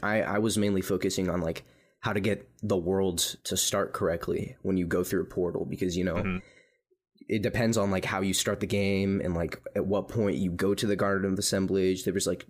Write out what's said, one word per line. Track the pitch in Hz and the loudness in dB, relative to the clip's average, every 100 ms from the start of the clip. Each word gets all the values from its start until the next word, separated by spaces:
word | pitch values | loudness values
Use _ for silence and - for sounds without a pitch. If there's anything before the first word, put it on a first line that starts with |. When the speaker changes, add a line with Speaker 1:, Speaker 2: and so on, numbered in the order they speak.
Speaker 1:
I, | 101 107 | -2 0
I | - 101 | 0 2
was | 110 104 | 2 2
mainly | 104 98 | 2 2
focusing | - 95 98 90 92 | 0 0 0 0 0
on, | 87 | 0
like, | 82 - - - _ _ | -2 -4 -10 -20 _ _
how | 104 | -4
to | 104 | 0
get | 101 98 - _ | 0 -2 -6 _
the | 104 95 | 0 0
worlds | 85 95 95 87 - - - | 2 2 2 0 -2 -4 -4
to | 92 | -2
start | - 101 95 | 0 0 -2
correctly | - 95 85 - 87 98 - | 0 0 0 -2 -4 -4 -6
when | 95 95 | -2 0
you | 87 | 2
go | 90 90 | 0 2
through | 92 | 0
a | 82 | -2
portal, | - 90 80 | -2 -2 -2
because, | 87 90 92 87 | -6 -2 -2 0
you | |
know, | 90 85 | 0 0
Speaker 2:
Mm-hmm. | 92 90 - - _ _ _ _ _ _ - | -2 -4 -8 -20 _ _ _ _ _ _ -4
Speaker 1:
it | 110 | -2
depends | 113 110 113 110 | 0 0 2 2
on, | 101 | 2
like, | 95 | 0
how | - 95 | 0 -2
you | 95 | 0
start | 90 - 101 | 0 0 -2
the | 92 | 0
game | 101 98 98 98 98 | 0 2 2 2 0
and, | - | 0
like, | 85 80 - - 101 | -2 -2 -6 -6 -4
at | 95 | 0
what | 98 92 | 0 -2
point | 117 101 71 | -2 0 0
you | 90 | -2
go | 87 95 101 | 0 0 2
to | 110 | 0
the | 98 | 2
Garden | 101 98 98 | 2 2 0
of | 95 | 0
Assemblage. | 101 98 95 95 92 92 | 0 0 2 2 2 2
There | - | 0
was, | 92 95 | 0 0
like, | 90 - | -2 -6